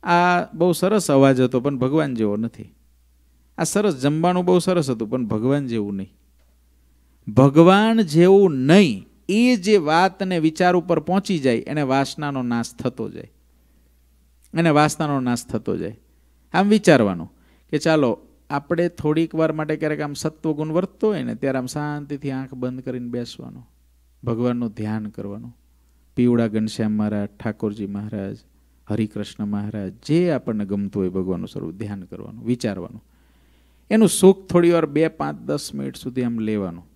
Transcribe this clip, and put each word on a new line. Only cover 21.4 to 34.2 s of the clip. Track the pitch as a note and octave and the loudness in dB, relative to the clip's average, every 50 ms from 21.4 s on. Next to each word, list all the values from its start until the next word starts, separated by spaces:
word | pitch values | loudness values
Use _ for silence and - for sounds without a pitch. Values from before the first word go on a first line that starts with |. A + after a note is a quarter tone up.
| - C3+ C3 C3 | -4 -2 -2 -2
આમ | B2+ | -4
શાંતિથી | B2+ - D3+ D3 D3 D3 D3 D3 C#3 D3 C#3 C#3 C#3 | -6 -6 -6 -6 -6 -6 -8 -8 -10 -10 -8 -6 -6
આંખ | C3 C3 C3+ C3 C3+ | -6 -6 -8 -10 -10
બંધ | B2+ B2 B2+ B2+ B2+ | -8 -8 -6 -8 -8
કરીને | B2+ C3+ B2+ B2+ B2 A#2+ | -10 -10 -10 -8 -8 -8
બેસવાનું, | A#2+ B2 A#2+ A#2 - - - B2 - C3 B2 _ _ _ _ _ _ _ _ _ _ _ - | -8 -8 -8 -8 -12 -16 -16 -16 -16 -18 -20 _ _ _ _ _ _ _ _ _ _ _ -6
ભગવાનનું | A#2+ A#2 A2 A#2+ B2 B2 A#2+ A#2+ A2+ | -6 -4 -2 0 -2 -2 -2 -4 -6
ધ્યાન | G2+ A2 G#2+ G#2+ A2 A2 G#2+ G#2 | -6 -6 -6 -6 -6 -6 -6 -10
કરવાનું. | G#2 - G2+ G2+ G2+ G#2+ A#2 A#2+ A#2+ _ _ _ _ _ _ _ _ _ _ _ _ | -12 -12 -12 -12 -12 -12 -14 -18 -20 _ _ _ _ _ _ _ _ _ _ _ _
પીવડા | - B2 B2 A#2+ A#2 A#2 A2+ | 0 2 4 4 4 2 0
ઘનશ્યામ | G#2 A2+ A2 A2 - - A2+ G#2+ | 0 -2 -4 -4 -4 -4 -2 -2
મહારાજ, | G#2+ G#2+ G#2+ G#2+ G#2+ G#2 G2+ G2 | 0 0 -2 -2 -2 -4 -6 -6
ઠાકોરજી | _ _ - A2 G#2+ _ - G#2+ G#2 G#2 G#2 | _ _ -8 -8 -6 _ -4 -6 -4 -4 -8
મહારાજ, | G2 G2+ G2+ G#2 G#2+ A2 G#2 G2 G2 G#2 A#2 _ _ _ _ _ _ _ _ _ _ | -8 -8 -8 -8 -8 -8 -8 -8 -8 -10 -12 _ _ _ _ _ _ _ _ _ _
હરિકૃષ્ણ | G#2+ G#2 A2 G#2+ - G#2 G#2 - - _ G#2+ | -4 -4 -4 -4 -6 -10 -12 -12 -10 _ -8
મહારાજ, | G#2 G#2 G#2 G#2 G#2+ G#2+ G#2+ G2 F#2+ G2 - _ - | -6 -4 -6 -6 -6 -8 -8 -8 -10 -10 -12 _ -2
જે | D3 E3 F3+ F3 | 0 0 0 0
આપણને | D#3 B2+ - - A2+ G#2+ G#2 | -2 -2 -4 -4 -6 -4 -4
ગમતું | F#2+ G2+ G2+ G2+ G2 - G2+ | -4 -4 -4 -4 -4 -4 -4
હોય | F#2+ F#2 | -4 -2
ભગવાનનું | F2+ F#2+ F2+ F#2 F#2 F2 F#2 F#2 | -2 -4 -4 -4 -4 -6 -6 -10
સ્વરૂપ | - G2 F#2 F2 | -10 -10 -10 -10
ધ્યાન | E2+ F#2+ A2 G#2 G#2 G2 F#2 | -10 -10 -10 -10 -10 -12 -14
કરવાનું, | F2+ - - G#2 G#2 G#2+ A2+ A2+ | -16 -16 -16 -16 -16 -16 -12 -6
વિચારવાનું. | A2 B2 A#2+ - A2+ G2 F#2 F2 F#2 - G#2 _ _ _ _ _ _ _ _ _ _ _ _ _ _ _ _ _ _ | -6 -6 -4 -4 -6 -6 -6 -10 -12 -14 -18 _ _ _ _ _ _ _ _ _ _ _ _ _ _ _ _ _ _
એનું | G3+ A3 A3+ F3+ | 2 4 4 4
સુખ | - - | 4 6